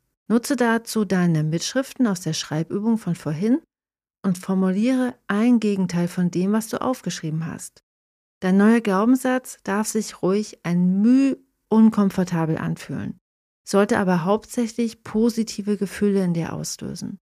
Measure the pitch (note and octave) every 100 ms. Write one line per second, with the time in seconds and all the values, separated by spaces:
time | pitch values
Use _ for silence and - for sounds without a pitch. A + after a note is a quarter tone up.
0 | _ _ - A3 A#3 B3+ A#3 A3+ A3+ A3
1 | G3+ F#3+ F3 D#3 D#3 D#3+ - C4 C4+ -
2 | A#3+ F3+ - D#3+ - D3+ E3 G#3 G#3+ A3
3 | F3+ E3+ - D3+ G#3+ C#4 - _ _ _
4 | _ _ G3 F3+ - F#3+ F#3 F#3 A#3 C4
5 | B3+ - - G3+ A#3 A#3+ G#3+ G3 F3+ F3
6 | F3 F3+ F3 E3+ F#3 A3 A3 - B3 B3+
7 | - - D#3 D#3 E3 - - - _ _
8 | _ _ _ _ F#3 G3 G3+ A#3 A3+ F#3+
9 | A3+ C4 C4 B3+ B3+ - - G3 G#3+ A3+
10 | G#3 - F3+ G3 G#3+ - E3 F3 F3+ F#3+
11 | G#3+ C4 C4+ C4 _ _ _ A3 A3 A3
12 | G3 F#3+ F3+ E3+ D#3+ D#3+ E3 D#3+ - C#3
13 | G2+ - _ _ _ _ - G3 G#3 A3+
14 | F#3+ F3+ E3 G#3+ - - A#3 - A#3 -
15 | - G#3+ A#3 A3+ A3 - G3 G#3 G3 -
16 | G#3 G3 F3+ E3 D#3+ D3+ D#3 - - -
17 | - G3